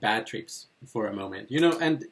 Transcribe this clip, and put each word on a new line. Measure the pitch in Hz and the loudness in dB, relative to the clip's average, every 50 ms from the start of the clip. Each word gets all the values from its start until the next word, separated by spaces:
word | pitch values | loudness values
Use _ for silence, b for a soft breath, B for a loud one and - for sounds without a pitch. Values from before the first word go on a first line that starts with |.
bad | - 107 110 113 110 | 0 2 2 0 -2
trips | - - 107 - - - - - - _ _ 131 | -4 -8 -10 -10 -12 -14 -16 -16 -20 _ _ -16
for | - - 117 107 | -8 -4 -2 -2
a | 101 | -2
moment, | 101 101 98 95 95 98 107 - | -2 -4 -6 -6 -8 -10 -8 -2
you | 131 156 | 2 4
know, | 170 170 160 165 | 6 6 4 4
and | 165 160 156 139 - - | 2 2 2 0 -2 -4